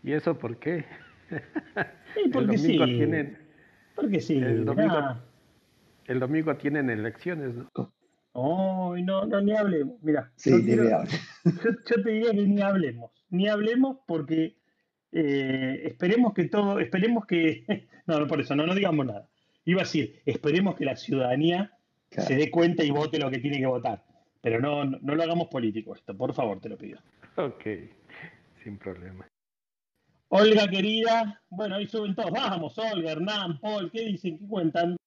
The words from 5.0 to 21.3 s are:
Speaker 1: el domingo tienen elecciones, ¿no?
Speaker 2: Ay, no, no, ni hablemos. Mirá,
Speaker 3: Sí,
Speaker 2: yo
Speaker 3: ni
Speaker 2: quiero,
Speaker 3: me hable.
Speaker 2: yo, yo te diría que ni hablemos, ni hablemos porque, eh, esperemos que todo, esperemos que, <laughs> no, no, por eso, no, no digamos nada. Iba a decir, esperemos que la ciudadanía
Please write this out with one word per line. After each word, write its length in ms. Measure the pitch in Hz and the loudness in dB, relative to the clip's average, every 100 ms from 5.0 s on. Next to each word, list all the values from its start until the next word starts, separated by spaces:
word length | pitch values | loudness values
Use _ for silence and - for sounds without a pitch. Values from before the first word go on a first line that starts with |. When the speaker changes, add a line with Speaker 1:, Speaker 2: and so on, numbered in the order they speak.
| 139 120 - _ _ _ _ _ _ _ - | -2 -6 -14 _ _ _ _ _ _ _ -4
Speaker 1:
el 120 | 127 | -2
domingo 380 | 127 156 156 143 | 0 0 -2 -2
tienen 340 | 147 151 131 | -2 0 0
elecciones, 640 | 110 110 - 175 170 135 | -2 -4 -6 -8 -6 -6
¿no? 140 | 120 127 - 131 _ _ _ _ | -8 -10 -8 -8 _ _ _ _
Speaker 2:
Ay, 680 | 123 135 180 190 185 180 175 | -4 -2 0 0 0 -2 -2
no, 200 | 180 190 196 | -2 -2 0
no, 140 | 202 | 0
ni 120 | 202 214 | 2 2
hablemos. 460 | 202 160 139 - | 2 0 -2 -4
Mirá, 300 | 151 147 123 | 0 0 -2
Speaker 3:
Sí, 160 | - 131 | -4 4
Speaker 2:
yo 60 | 120 | 6
Speaker 3:
ni 60 | |
Speaker 2:
quiero, 180 | 107 117 | 6 4
Speaker 3:
me 80 | 113 | 4
hable. 180 | 107 - - - - | 2 0 -6 -8 0
Speaker 2:
yo, 260 | 175 - 226 - - | 0 2 -2 -2 0
yo 140 | 233 | 0
te 80 | 214 | 2
diría 220 | 220 226 | 2 2
que 140 | 202 202 | 4 4
ni 120 | 202 | 4
hablemos, 520 | 196 190 147 120 120 _ _ | 2 2 0 -4 -16 _ _
ni 160 | 180 202 | 0 2
hablemos 520 | 208 214 240 269 262 - | 2 2 2 2 0 -4
porque, 480 | 165 139 160 160 _ _ _ _ _ _ | -4 0 0 0 _ _ _ _ _ _
eh, 720 | 165 147 139 131 131 131 135 | 0 2 2 0 -2 -2 -4
esperemos 500 | 156 - 185 233 240 | -8 -2 2 4 4
que 140 | 202 156 | 2 0
todo, 320 | 208 202 202 | 2 2 0
esperemos 460 | 175 190 220 233 - | 0 2 2 2 0
que, 380 | 170 160 - - | 2 2 0 -4
<laughs> 400 | 208 - - - | -4 -4 -12 -2
no, 120 | 151 | 0
no, 80 | 147 | 0
por 140 | 156 | 0
eso, 160 | 131 139 | 0 0
no, 100 | 160 | 2
no 80 | |
digamos 320 | 190 190 151 131 | 2 2 0 -2
nada. 220 | 101 - _ _ _ | -6 -14 _ _ _
Iba 180 | - 185 | 0 0
a 20 | |
decir, 360 | 175 160 127 - - | 2 -2 -2 -4 -4
esperemos 480 | 127 151 165 196 | -2 0 2 2
que 120 | - 135 | 0 -4
la 100 | 127 | -4
ciudadanía 840 | - 135 123 | -4 0 0